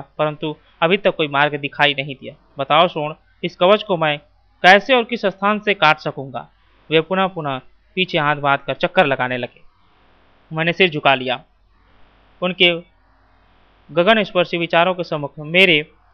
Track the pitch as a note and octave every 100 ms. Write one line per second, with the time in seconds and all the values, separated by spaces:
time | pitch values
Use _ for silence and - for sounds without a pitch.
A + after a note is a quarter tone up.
0 | C#3 - D3+ D3 D#3 D3+ _ _ E3 G3
1 | F#3+ E3+ D3+ C#3+ D3 C#3+ C#3 - D3 C3+
2 | D3 C3 - - _ - C3+ D3+ F3 E3
3 | D3 D#3 _ _ F3 - F3+ G#3 G#3 F3
4 | D#3+ D3 - _ _ _ F3+ G3 G3+ B3+
5 | A3+ A#3 G3+ F#3 G3+ G#3+ G#3 G3 D3+ D#3
6 | D#3+ - C3+ B2 D2 _ _ _ - D#3
7 | D#3+ F#3 F#3+ F3+ D3 C3 - _ _ F#3
8 | F#3 E3+ D3 D3 C#3 C#3 - C3+ F3 -
9 | D3+ B2+ B2+ B2 B2 _ - _ _ _
10 | _ _ _ _ _ D#3+ E3+ E3+ F#3+ D3
11 | C#3+ C3 B2+ B2 - _ _ _ _ _
12 | - _ _ _ F3+ F3+ F3+ E3+ - _
13 | _ _ _ _ _ _ _ _ - D3+
14 | F3 A3 G3 F3+ E3+ F3 E3 E3+ F3+ F3+
15 | E3 D#3 C#3+ - D3+ F3 F#3+ D3+ D3+ _
16 | _